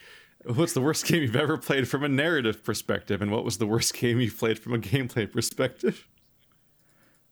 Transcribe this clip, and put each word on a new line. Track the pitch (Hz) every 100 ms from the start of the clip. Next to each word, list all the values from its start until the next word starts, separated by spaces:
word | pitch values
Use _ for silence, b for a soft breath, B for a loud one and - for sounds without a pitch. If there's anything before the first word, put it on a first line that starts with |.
| B B B B
What's | - 117 127
the | -
worst | 131 156
<laughs> | -
game | 170
you've | 135
ever | 113 151 156
played | - 139 131
from | 139
a | 147
narrative | 135 156 160 113 104
perspective, | - 110 - 98 - 101
and | 104
what | 110
was | - -
the | 107
worst | 113 -
<laughs> | -
game | 120 120
you've | 120 -
played | 113 -
from | -
a | 120
gameplay | 98 135 123 - 101
perspective?" | - 113 - - - 370 - - _ _ _ _ _ _ _ b b b b b